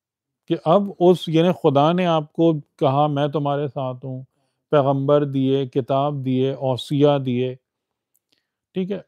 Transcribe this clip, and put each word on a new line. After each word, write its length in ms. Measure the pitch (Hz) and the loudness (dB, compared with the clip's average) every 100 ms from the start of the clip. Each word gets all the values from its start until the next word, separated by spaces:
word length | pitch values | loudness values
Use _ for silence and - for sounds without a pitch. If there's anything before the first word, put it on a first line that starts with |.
| _ _ _ _ - | _ _ _ _ -6
کہ 60 | 170 | -4
اب 260 | 156 185 202 - | 2 2 0 0
اس، 300 | 180 175 - | 2 2 2
یعنی 240 | 160 175 170 | 0 2 2
خدا 280 | 165 135 151 | 2 4 2
نے 140 | 175 180 | 2 0
آپ 260 | 160 151 | -2 -2
کو 200 | - 165 156 - - | 0 0 0 -6 -4
کہا 280 | 143 139 151 | 0 2 0
میں 200 | 139 147 | 0 -2
تمہارے 400 | 151 143 143 147 | -2 -4 -4 -6
ساتھ 360 | 143 131 127 | -6 -10 -10
ہوں، 180 | 135 131 131 _ _ _ - | -12 -14 -16 _ _ _ -2
پیغمبر 520 | 151 135 139 139 147 | 2 2 2 2 2
دیے، 400 | 147 135 135 135 131 | 2 -2 0 0 -2
کتاب 560 | 143 120 135 143 143 | -4 -2 -2 -2 -4
دیے، 280 | 131 127 135 | -2 0 -2
اوصیاء 640 | 139 135 120 - 143 147 143 | -2 -4 -4 -4 2 2 2
دیے، 360 | 131 123 127 131 _ _ _ _ _ _ _ _ _ _ _ | 0 -4 -4 -8 _ _ _ _ _ _ _ _ _ _ _
ٹھیک 180 | 185 190 | -8 -6
ہے؟ 80 | 190 | -8